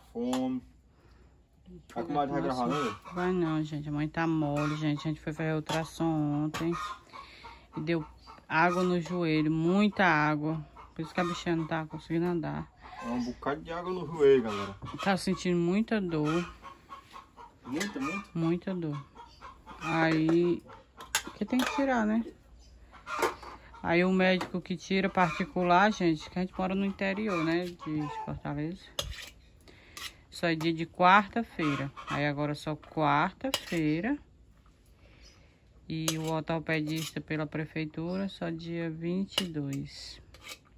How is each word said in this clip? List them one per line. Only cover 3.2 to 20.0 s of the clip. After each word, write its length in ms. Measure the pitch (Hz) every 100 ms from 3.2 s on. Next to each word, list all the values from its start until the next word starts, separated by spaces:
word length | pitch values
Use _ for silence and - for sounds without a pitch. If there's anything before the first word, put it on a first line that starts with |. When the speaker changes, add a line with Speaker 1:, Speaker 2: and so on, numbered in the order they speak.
| 180
Speaker 2:
não, 300 | 185 165 156
gente. 260 | 151 151 147
A 40 |
mãe 160 | 147 151
tá 180 | 160 165
mole, 500 | 160 147 147 147 151
gente. 240 | 151 147 160
A 40 |
gente 100 | 156
foi 120 | -
fazer 220 | 156 160
ultrassom 500 | 156 151 160 160 - 165 156 147 147 156
ontem. 260 | 151 165 170 - - - - - - - - - -
E 40 |
deu 240 | 156 170 151 - - - -
água 340 | 156 170 175
no 180 | 180 180
joelho, 500 | 165 180 170 156 156
muita 520 | 160 165 190 214 196
água. 560 | 185 156 151 151 151 160 151 - -
Por 80 | -
isso 120 | 156
que 60 | -
a 40 |
bichinha 300 | 175 175 -
não 120 | 165 156
tá 200 | 165 156
conseguindo 400 | 156 - 165 175
andar. 420 | 175 147 151 160 - - -
Speaker 1:
É 40 | -
um 140 | 123
bocado 380 | - - 135 151
de 80 | 165
água 200 | 165 175
no 120 | 180 151
joelho, 360 | 165 139 135
galera. 320 | 110 101 98 98 - -
Speaker 2:
Tá 140 | - 185
sentindo 400 | - 180 185 175
muita 440 | 170 190 226 220
dor. 520 | 185 160 151 165 175 - - - - - - - - - - -
Speaker 1:
Muita, 360 | - 143 208 269
muita? 280 | 147 196 202
Speaker 2:
Muita 400 | 165 165 175 196
dor. 380 | 190 160 147 139 - - - - - - -
Aí, 800 | 151 160